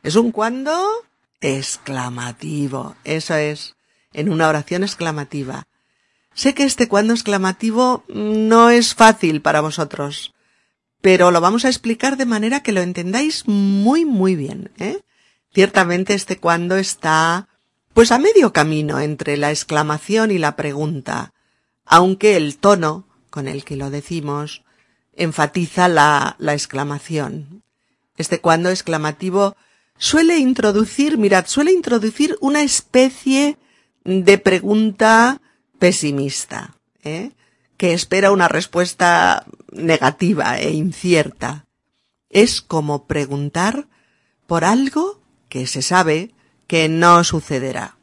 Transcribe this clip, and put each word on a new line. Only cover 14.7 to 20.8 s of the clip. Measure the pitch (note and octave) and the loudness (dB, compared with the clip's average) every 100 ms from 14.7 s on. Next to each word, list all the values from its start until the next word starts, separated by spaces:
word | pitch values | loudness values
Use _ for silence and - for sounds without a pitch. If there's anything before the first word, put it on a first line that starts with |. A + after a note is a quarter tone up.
| - | -12
¿eh? | F#3+ F#4 _ _ _ _ _ | -10 -10 _ _ _ _ _
Ciertamente | - F#3+ - F3 F3 F#3 | 0 2 2 0 0 -2
este | G3+ - F#3 | -4 -4 -4
cuándo | F3 E3+ F3 F#3+ | -2 0 0 -2
está, | F#3+ - D#3+ D#3 E3 F3 G3 _ _ _ _ | -2 -4 0 2 2 -2 -6 _ _ _ _
pues, | - A3+ | 2 4
a | A#3+ | 4
medio | F4+ A4+ C4 | 6 6 4
camino | - D3+ D#3 D3+ C3+ | 2 0 0 -2 -4
entre | D3+ D3+ - C#3+ | -4 -6 -6 -2
la | D3 | -2
exclamación | D3+ - D3+ D3+ D3+ - G#3+ A3 | -4 -2 -2 -2 -4 -2 0 0
y | F#3+ | 0
la | D3+ - | -2 -4
pregunta, | D3+ C#3 | -8 -6